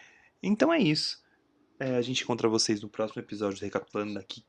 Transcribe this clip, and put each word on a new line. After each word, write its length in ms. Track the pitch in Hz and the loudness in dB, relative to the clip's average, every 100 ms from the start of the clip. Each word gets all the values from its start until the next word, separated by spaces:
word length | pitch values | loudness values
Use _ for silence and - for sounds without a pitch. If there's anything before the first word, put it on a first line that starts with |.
| - - _ _ | -20 -20 _ _
Então 300 | 190 208 294 | -2 4 4
é 80 | 330 | 6
isso. 420 | 165 156 - - _ _ _ _ _ _ | 4 2 -2 -8 _ _ _ _ _ _
É, 200 | 135 123 | 0 0
a 40 | |
gente 220 | 120 127 | 0 -2
encontra 240 | - 117 113 | -2 0 2
vocês 340 | 110 - 104 | 4 2 0
no 60 | 104 | -2
próximo 340 | - 110 123 | -4 -4 -6
episódio 380 | - 104 101 98 | -10 -4 -4 -4
do 40 | 101 | -4
Recapitulando 480 | 95 - 104 104 | -6 -4 -6 -4
daqui 300 | 101 - - | -8 -10 -16